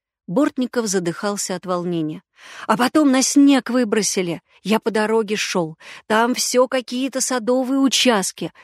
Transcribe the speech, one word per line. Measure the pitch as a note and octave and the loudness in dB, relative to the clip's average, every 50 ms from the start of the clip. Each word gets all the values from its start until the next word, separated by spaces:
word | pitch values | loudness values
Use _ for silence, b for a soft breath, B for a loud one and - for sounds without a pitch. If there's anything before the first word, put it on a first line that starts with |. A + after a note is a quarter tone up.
| _ _ _ _ _ - | _ _ _ _ _ -4
Бортников | E3+ A3 D4 D4 - - B3+ A#3 - B3 A3+ | 0 0 0 0 0 -2 -4 -4 -2 -4 -2
задыхался | G#3 F3+ G3 F3 F3 D#3+ - - G3+ G#3 G3 - - F#3 | -2 -2 -2 -2 -4 -4 -4 -4 -4 -4 -4 -6 -6 -8
от | F3 - | -8 -6
волнения. | F#3 F#3 F3 F3 F3+ F3 E3+ D#3 D3+ D#3 F#3 - _ _ B B B B B B B | -4 -4 -4 -4 -4 -4 -4 -4 -4 -8 -10 -16 _ _ B B B B B B B
А | A3 | 0
потом | F#3 B3 B3+ - D#4 D#4 C#4 | 0 0 2 2 4 4 4
на | B3+ C4 B3+ | 4 2 2
снег | - - C#4+ C#4 C#4 C#4 B3+ - - | 2 4 6 6 6 6 4 2 0
выбросили. | A#3 B3+ B3 G#3+ A3+ A3 F#3+ - - G3 F#3 E3+ D#3+ - - _ _ _ - | 0 0 0 0 0 0 0 0 -2 -2 -2 -2 -4 -8 -10 _ _ _ -4
Я | F#3 A3+ A3+ | -2 -2 0
по | - A3+ | 0 -2
дороге | G3 A3 G#3+ G#3 A3 A3+ A3+ F#3+ G#3+ | -2 0 0 0 0 0 0 0 -2
шёл. | G3 - - - F#3+ E3+ D#3 D#3 - B B B B B | -4 -4 -4 -2 -2 -4 -4 -6 -12 B B B B B
Там | B A3 A3 A#3 A#3+ B3+ | B 0 2 2 2 0
всё | - - - - B3 B3+ B3+ | -2 -4 0 2 2 2 2
какие-то | - C4 A#3+ - B3 B3 C4+ C4+ - C4 | 0 -2 -4 -4 -4 -4 -4 -4 -4 -4
садовые | B3+ - B3+ B3+ A3 A#3 B3 C4 C4 A#3+ C4+ C4+ | -4 -4 -4 -2 -2 0 0 0 0 0 2 2
участки, | C4+ C4 - - - B3+ A#3 G3 F3+ - - - E3+ D#3+ - b | 2 2 2 2 4 4 4 2 2 -2 -6 -6 -8 -10 -10 b